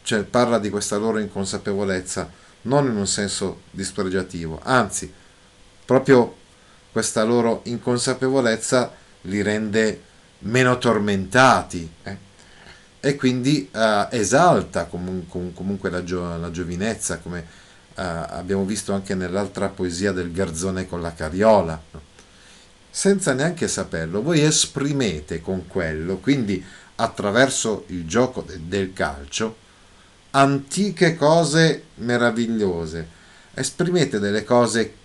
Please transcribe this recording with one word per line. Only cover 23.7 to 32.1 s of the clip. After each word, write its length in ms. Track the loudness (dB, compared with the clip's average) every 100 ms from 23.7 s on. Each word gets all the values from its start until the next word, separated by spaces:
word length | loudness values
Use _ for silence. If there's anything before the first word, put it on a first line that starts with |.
| -4 -4 -4 -4 -2
voi 200 | 0 4
esprimete 1000 | 4 2 -2 -2 -2 0 -2 -4 -8 -8
con 260 | -4 -6 -4
quello, 500 | -4 -4 -4 -4 -4
quindi 460 | 0 0 0 -4 -8 -20 -18 -4
attraverso 880 | -4 -2 0 2 2 2 -2 -4 -6
il 180 | -10 -2
gioco 340 | 0 0 -2
de-, 260 | -10 -12 -6
del 260 | -4 -4
calcio, 640 | -4 -4 -4 -10 -6 -6 -6 -20 _ -20 -20 -20 _ _
antiche 840 | 4 4 2 -2 -2 -2 4 2 4
cose 680 | 6 6 4 4 4 2 -8 -10
meravigliose, 1120 | -2